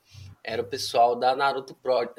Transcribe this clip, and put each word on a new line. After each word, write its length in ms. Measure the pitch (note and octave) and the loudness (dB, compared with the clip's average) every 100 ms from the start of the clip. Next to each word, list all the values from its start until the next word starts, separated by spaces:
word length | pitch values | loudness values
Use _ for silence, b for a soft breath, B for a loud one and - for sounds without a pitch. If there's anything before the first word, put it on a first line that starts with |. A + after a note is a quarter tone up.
| b b b b | b b b b
era 200 | - A2+ | -8 -6
o 40 | A#2 | -6
pessoal 480 | C3 - B2+ A#2+ A#2+ | -6 -2 4 4 4
da 200 | B2+ C3 | 2 2
Naruto 380 | C#3 C3 C3+ | 0 0 -6
Pro-, 400 | - B2+ B2 A#2 | -8 0 0 0